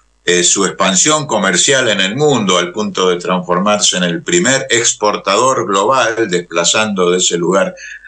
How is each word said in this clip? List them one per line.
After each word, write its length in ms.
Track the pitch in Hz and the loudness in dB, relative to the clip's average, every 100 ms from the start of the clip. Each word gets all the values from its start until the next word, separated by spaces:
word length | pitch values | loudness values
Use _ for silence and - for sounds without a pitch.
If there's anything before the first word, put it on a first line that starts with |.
| _ _ - | _ _ 0
eh, 140 | 87 | 2
su 220 | 87 98 92 | 2 0 0
expansión 600 | - 95 92 151 156 143 | 0 0 2 0 0 0
comercial 600 | 110 95 90 - 135 120 | 0 0 0 2 2 2
en 140 | 98 | 0
el 160 | 95 117 | -2 0
mundo 400 | 151 127 98 90 | 2 2 2 0
al 160 | 87 | 0
punto 340 | 107 104 92 92 | -4 -4 0 0
de 80 | 87 | 0
transformarse 800 | 90 92 87 87 104 104 - 98 | -2 -4 0 0 0 0 0 0
en 80 | |
el 180 | 90 85 | -2 -2
primer 460 | - 87 110 135 - | -2 0 2 0 0
exportador 960 | 117 120 - 104 - 95 101 131 123 101 | 0 0 0 -2 0 0 0 2 0 0
global, 640 | 98 101 131 113 113 113 | 0 2 2 0 0 -2
desplazando 800 | 87 87 82 85 110 110 98 87 | -2 -4 -2 0 0 -2 0 0
de 100 | 90 | 0
ese 180 | 90 87 | 0 0
lugar 360 | 85 95 92 - - - | 0 0 0 -4 -14 -18